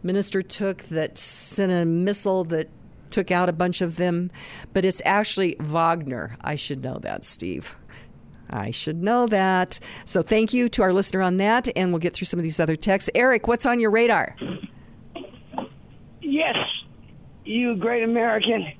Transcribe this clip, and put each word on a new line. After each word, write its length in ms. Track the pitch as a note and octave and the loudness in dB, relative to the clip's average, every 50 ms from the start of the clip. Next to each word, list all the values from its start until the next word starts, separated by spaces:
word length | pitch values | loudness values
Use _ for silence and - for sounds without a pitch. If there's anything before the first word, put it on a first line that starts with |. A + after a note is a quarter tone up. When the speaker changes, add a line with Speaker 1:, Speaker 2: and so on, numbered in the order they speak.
| - | -2
Speaker 1:
minister 380 | F3 F#3 G3+ F#3+ - - F#3+ | 0 0 0 -2 0 -2 -4
took 420 | F#3+ - - - G#3+ G3 F#3 D3 - | -4 -4 -6 -4 -2 -4 -4 -6 -10
that 340 | - D#3+ D#3+ D#3 - - - | -6 -4 -2 -2 -2 -4 -6
sent 540 | - - - - - - - - G3 F#3 | -6 -4 -4 -6 -6 -6 -2 0 2 2
a 120 | F3+ F3 E3+ | 2 2 2
missile 600 | E3 E3 E3+ F3+ G3 G#3 G3+ - G#3 F#3+ F#3 F3+ | 2 2 2 2 0 0 0 0 0 0 0 0
that 240 | D#3+ E3+ D#3+ D#3+ - - - - - - - - - - | 0 -2 -4 -4 -4 -10 -20 -20 -20 -20 -20 -16 -4 -2
took 160 | - F#3 - | -2 0 2
out 180 | F#3 F3 F#3 F3+ | 2 2 2 2
a 40 | |
bunch 280 | E3+ D#3+ F3+ F3+ F3 - | 2 0 0 0 0 0
of 160 | F#3 E3+ D#3+ | -2 -2 -2
them, 340 | D#3+ F3+ F3+ F3 E3+ F3 F3+ - - - - - - - - | 0 0 0 0 0 -2 -4 -8 -12 -18 -18 -18 -18 -18 -4
but 120 | - G3 F#3 | -2 2 2
it's 160 | F#3 F3+ - - | 2 4 4 4
actually 520 | - F#3+ G#3 G#3+ - - - F#3+ F3 - - | 6 6 4 4 2 2 2 2 0 0 -2
Wagner. 760 | E3 D3+ D3+ E3 E3 E3 E3+ E3+ D3+ C3+ B2+ A#2 D#2+ - A#2 - | -6 -2 2 2 4 4 2 2 -2 -6 -6 -6 -6 -8 -10 -8
I 140 | - - D3+ | -6 -4 -4
should 260 | D3 - - D3 C3+ | -4 -4 -6 -6 -6
know 160 | C3+ C3 C3 - | -6 -8 -8 -6
that, 260 | - - G1+ - - | -6 -6 -6 -4 -4
Steve. 520 | - - - - F#2 F2+ - - - - - - - - - - - - - - - - - - - | -4 -4 -4 -4 -6 -6 -6 -10 -12 -18 -18 -20 -20 -20 -20 -20 -20 -20 -20 -20 -20 -20 -20 -16 -10
I 220 | - A#2 G2 A2 | -8 -6 -6 -6
should 300 | A#2+ - - D#3 D#3 E3+ | -6 -6 -6 -6 -4 -2
know 240 | F3 G#3 A#3 B3 A#3+ A#3 | 0 2 2 2 2 2
that. 500 | G#3+ G3 F#3+ F#3+ F#3 F#3 F3+ F3+ - - - - - - - | 2 2 2 4 4 2 2 0 -4 -10 -10 -12 -16 -16 -12
So 160 | - - F#3 | -2 0 0
thank 320 | D#3+ - A3+ A3 A3+ G#3+ | 2 4 2 2 2 2
you 160 | - B3 A#3+ A#3+ | 2 0 0 2
to 120 | - - | 2 2
our 100 | G#3 F#3+ | 2 4
listener 300 | F3+ F#3+ G3 - - F#3+ | 4 2 2 0 0 0
on 140 | F#3+ F3+ F3+ F#3 | 2 2 2 2
that, 300 | F#3+ G#3 A3+ B3 B3 B3+ - | 2 4 2 2 2 0 -2
and 160 | E3 F#3 F3+ | 0 0 0
we'll 80 | F3 E3 | 0 0
get 140 | D#3+ F3 - | 0 -2 -4
through 120 | - F#3+ | -2 -4
some 120 | - - F3 | -2 -2 -2
of 40 | E3+ | -2
these 140 | D#3+ D3+ - | -2 0 0
other 160 | E3+ D#3+ D#3+ | 0 0 0
texts. 320 | D#3 - G#3 F#3+ G3+ - - - | 0 2 2 2 2 2 0 2
Eric, 320 | - A#3+ C4 B3+ A3 - - | 4 4 4 4 2 2 0
what's 180 | A#3+ A#3 - | 0 2 2
on 120 | C#4 A#3+ A#3+ | 0 2 2
your 100 | A3+ G#3+ | 2 2
radar? 460 | G3+ A3+ A#3 A#3 A3 F3 C3 - - - - - - - - - - - - - - - - - - - - - - - - - - - - - - - - - - - - - - - | 4 4 4 4 4 2 2 -2 -6 -10 -10 -8 -8 -10 -12 -16 -18 -20 -20 -20 -20 -20 -20 -18 -16 -16 -16 -16 -18 -20 -20 -12 -10 -10 -10 -10 -14 -20 -20 -20 -20 -20 -20 -20 -20 -10
Speaker 2:
Yes, 360 | - D4+ C#4 D4+ D#4+ - - - - - - - - - - - - - - - - - - - - | -4 -2 0 0 0 0 -2 -2 -4 -4 -6 -8 -10 -14 -20 -20 -20 -20 -20 -20 -20 -20 -20 -18 -10
you 320 | - G#3+ A#3 B3 A#3+ A#3 | -4 -2 0 0 0 0
great 260 | F#3+ E3+ A#3 A#3+ A#3+ | 0 0 0 0 2
American. 720 | A3+ A3+ A#3 A#3 A3+ A#3+ A3 G#3+ G3+ G#3+ A#3 A3 F3 D3+ - | 0 2 2 2 2 2 2 2 2 2 0 0 -2 -6 -10